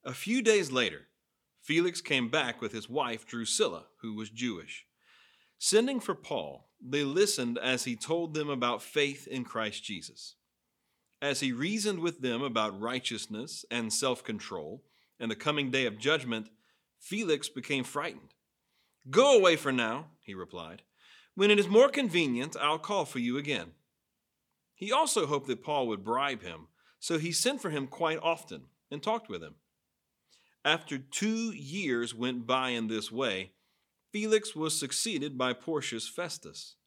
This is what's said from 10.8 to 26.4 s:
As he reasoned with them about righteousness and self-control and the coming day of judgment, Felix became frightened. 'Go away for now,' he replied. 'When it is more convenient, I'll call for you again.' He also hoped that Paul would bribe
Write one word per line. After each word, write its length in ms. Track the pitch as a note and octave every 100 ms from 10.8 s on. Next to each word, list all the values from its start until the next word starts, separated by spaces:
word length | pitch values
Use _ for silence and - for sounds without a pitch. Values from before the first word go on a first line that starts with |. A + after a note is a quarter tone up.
| _ _ _ _
As 200 | C#3+ C3+
he 120 | C#3
reasoned 460 | A#2+ D#3+ G#3+ G#3 F#3
with 240 | E3+ E3
them 200 | B2+ A#2+
about 380 | C#3 A2+ G#2+ G2
righteousness 840 | A2+ B2+ - A2 - G#2+ C#3+ - -
and 220 | A#2+ A2+
self-control 920 | - C3+ B2 - G#2+ - F#2 D2+ A#2 _ _ _ _
and 120 | A2+
the 60 | G#2+
coming 360 | D3+ D3 C3+
day 120 | C3+
of 140 | B2 G#2+
judgment, 500 | B2+ D#3 B2+ A2+ A2 _ _ _ _ _
Felix 500 | - G#3 G3+ D3 C3+
became 360 | C3+ - C#3
frightened. 500 | B2 D3 D#3+ - - _ _ _ _ _ _ _ C3
'Go 260 | D#3 C#4 B3
away 200 | F#3 D#3
for 160 | C#3+
now,' 400 | B2+ A2+ B2 D#3 _
he 120 | -
replied. 500 | F#2+ F2 F2 E2 F2 _ _ - - _
'When 160 | - G3+
it 80 | G#3
is 80 | F3+
more 220 | G#3+ C4+
convenient, 680 | C#4+ B3 E3+ D#3 A#2+ C#3 -
I'll 220 | D3 D#3
call 260 | D#3+ G3+
for 140 | C#3+ C3
you 180 | A#2+ C3
again.' 380 | D3 B2+ E2 - _ _ _ _ _ _ _ _ _
He 180 | _ G3
also 340 | C4 D#4 A3 D3
hoped 220 | C#3+ C3+
that 160 | A#2
Paul 240 | - D3 B2
would 160 | G#2
bribe 380 | G2 B2 C#3 A#2+